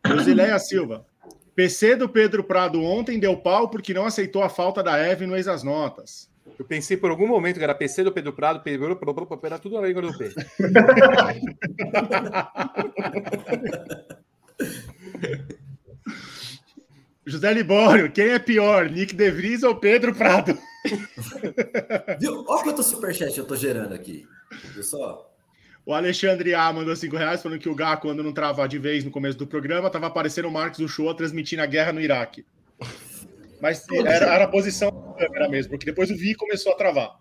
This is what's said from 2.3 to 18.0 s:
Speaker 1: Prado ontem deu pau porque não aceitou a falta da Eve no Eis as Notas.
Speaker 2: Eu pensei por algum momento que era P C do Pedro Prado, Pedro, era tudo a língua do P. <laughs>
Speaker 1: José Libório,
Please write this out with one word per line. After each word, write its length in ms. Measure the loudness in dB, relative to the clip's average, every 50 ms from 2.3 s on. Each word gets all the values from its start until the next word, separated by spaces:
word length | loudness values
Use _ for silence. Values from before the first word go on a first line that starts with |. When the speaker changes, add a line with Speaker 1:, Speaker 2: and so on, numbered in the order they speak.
| 4 0 0
Speaker 1:
Prado 380 | 2 2 2 2 2 0 0
ontem 360 | 0 0 0 -2 -2 -2 -2 0
deu 180 | 2 2 2
pau 320 | 2 2 2 4 4 2 0
porque 240 | -2 -8 -6 -4
não 140 | -2 -2 -2
aceitou 360 | -2 0 -2 -4 -2 0 0
a 60 | 0 0
falta 340 | 0 0 -2 0 0 0
da 140 | 0 2 2
Eve 300 | 2 2 2 0 0 -2
no 100 | -4 -2
Eis 120 | -2 -2 -2
as 140 | -4 -2
Notas. 680 | -2 -2 -2 -2 -2 -4 -6 -10 -20 -20 -20 -20 -20 _ _ _ _ -20 -16 -16
Speaker 2:
Eu 60 | -8
pensei 320 | -6 -6 -6 0 -2 0
por 140 | 2 2 0
algum 160 | 2 2 2
momento 320 | 4 4 2 2 2 0 0
que 60 | 0
era 100 | 0 0
P 120 | 0 -2 -2
C 140 | 0 0 0
do 80 | 0
Pedro 200 | 0 -2 -6 -6
Prado, 280 | -4 0 0 0 0 0
Pedro, 360 | -4 -6 -4 -4 -2 -4 -4 -4 -4 -6 -4 -6 -8 -10 -10 -10
era 160 | -8 -10 -10 -8
tudo 180 | -8 -8 -6
a 100 | -2 -2
língua 160 | -2 -2 -2
do 140 | -4 -6 -6
P. 160 | -8 -10 -8 -8
<laughs> 40 | -10 -12 -10 -2 0 0 6 8 8 8 8 8 8 6 6 6 4 2 2 0 -6 -8 -10 -8 _ -10 -10 -8 -8 -8 -2 -2 -2 -2 0 -2 -4 -4 -2 -4 -6 -6 -6 -8 -8 -8 -6 -6 -6 -6 -6 -6 -6 -8 -6 -6 -6 -6 -6 -8 -8 -4 -6 -6 -4 -4 -8 -8 -8 -10 -12 -14 -14 -14 -20 -20 _ _ _ _ _ _ _ _ -8 -8 -8 -8 -14 -16 -18 -20 _ -20 -18 -12 -10 -8 -6 -6 -8 -10 -14 -18 _ -18 -20 -20 -20 _ -20 -20 -16 _ -14 -14 -14 -16 -18 -16 -16 -16 -16 -18 -20 _ _ _ -20 _ _ _ _ _ _ _ _ _
Speaker 1:
José 280 | -10 -6 0 2 2
Libório, 580 | 2 2 2 2 2 6 8 8 8 8